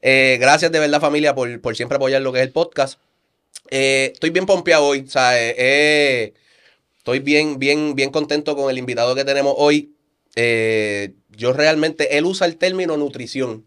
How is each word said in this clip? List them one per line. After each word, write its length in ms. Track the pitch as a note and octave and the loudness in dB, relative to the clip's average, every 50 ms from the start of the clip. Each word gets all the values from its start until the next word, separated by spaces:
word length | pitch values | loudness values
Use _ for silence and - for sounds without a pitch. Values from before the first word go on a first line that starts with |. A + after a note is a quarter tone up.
| - | 2
Eh, 340 | C3 C3 C3+ C3 C3 C3 A#2+ | 4 4 4 4 4 2 2
gracias 320 | B2 C3+ D3 D#3 F3 E3 | 4 4 4 4 2 0
de 80 | D#3+ D#3 | 0 2
verdad, 220 | D3+ D3 D3 D3 | 0 2 0 2
familia, 340 | D3 D3 D3 D3+ D3+ D3 C3+ | 0 0 0 2 0 0 0
por, 240 | C3 B2+ A#2+ A#2+ A#2+ - | 0 -4 -6 -6 -8 -8
por 120 | B2 A2+ | -8 -6
siempre 220 | - A#2+ A#2 C3+ | -6 -6 -4 -2
apoyar 240 | C#3 C3+ C3 C3+ C3+ | -2 0 0 0 0
lo 140 | C3+ C3 B2+ | -2 -2 -2
que 60 | B2+ | -2
es 40 | C3 | -2
el 80 | C3 - | -2 0
podcast. 460 | D#3+ E3+ E3+ _ - C#3 C3+ - _ _ _ _ _ _ _ _ _ _ _ _ - _ - | -2 -4 -2 _ -4 -4 -4 -4 _ _ _ _ _ _ _ _ _ _ _ _ -20 _ -6
Eh, 400 | - C3+ C3+ C3+ C3+ C3+ C3+ C3 - | -2 0 0 2 2 2 0 -2 -4
estoy 160 | - - D#3+ | -4 -6 -2
bien 160 | E3 F3+ F#3+ | -2 -2 0
pompeado 400 | F#3+ G3 F#3 E3 E3+ E3 D#3 D3 | 2 0 0 2 2 4 4 4
hoy, 220 | C#3+ C#3 C#3 C3+ C3 | 2 0 -2 -4 -4
o 20 | |
sea, 320 | - C#3 B2+ B2 B2+ A#2+ A#2 | -2 0 2 4 2 2 0
eh, 120 | A#2 A2+ | -2 -2
eh, 800 | - B2+ C3 C#3 C#3+ D3+ D3+ D3+ D3 D3 C#3+ C3 B2 A2 G#2 _ _ _ _ _ _ _ _ _ _ _ _ _ _ | 0 0 2 4 4 4 2 2 2 2 2 0 0 -2 -6 _ _ _ _ _ _ _ _ _ _ _ _ _ _
estoy 220 | _ - B2 C#3 | _ -4 -4 -4
bien, 380 | C#3 C#3+ D3 D3 D3+ D3+ D3 C3 | 0 2 2 2 2 0 -2 -2
bien, 360 | C3+ C#3 D3 D3+ D3+ D3+ C#3+ | 0 0 0 0 0 -4 -2
bien 160 | C3+ C3+ C3+ | -2 -4 -2
contento 440 | C3 D#3+ D3+ C#3+ D3 D3+ D3 D#3 D3 | -2 -4 -4 -2 -4 -4 -2 -4 -4
con 140 | C#3+ C#3 C3+ | -2 -2 -2
el 60 | C3 | -2
invitado 380 | B2+ B2+ B2 B2 A#2 A#2 B2 B2+ | -4 -6 -6 -4 -2 0 0 0
que 100 | C3+ C#3 | -2 -2
tenemos 300 | C#3 C#3 C#3 C#3 C#3 C#3 | -2 -2 0 0 0 0
hoy. 380 | - D3 D3 D3+ D3+ D3 - _ _ _ _ _ _ _ _ _ | 2 4 4 4 2 0 -4 _ _ _ _ _ _ _ _ _
Eh, 760 | A2+ A#2 A#2 A#2 A2+ A2+ A2+ A2 A2 G#2+ G#2+ G#2 G2+ G2+ G2 G2 _ _ _ | -2 0 0 2 0 0 0 0 0 0 -2 -4 -4 -6 -8 -12 _ _ _
yo 240 | _ G#2 A2+ B2 B2+ | _ -4 -2 -2 0
realmente, 640 | C3+ D3 D#3 D#3+ D#3 D#3 D#3+ D3+ - D3 - C#3+ D3 | 2 2 2 2 2 0 -2 0 -2 -2 0 0 0
él 80 | D#3+ | 0
usa 200 | F3+ F#3+ F#3+ F#3 | -2 -2 0 -2
el 120 | F3 D#3+ D#3+ | -2 -2 0
término 400 | - F#3 F#3 F#3 F#3 E3 D#3+ D3 | -2 -2 -2 -2 -4 -4 -2 -2
nutrición. 680 | D3 C#3+ C3 B2+ B2 G#2+ - C3 C3 B2 A2 A2 A2 | -4 -6 -6 -10 -14 -10 -6 -6 -6 -6 -6 -12 -16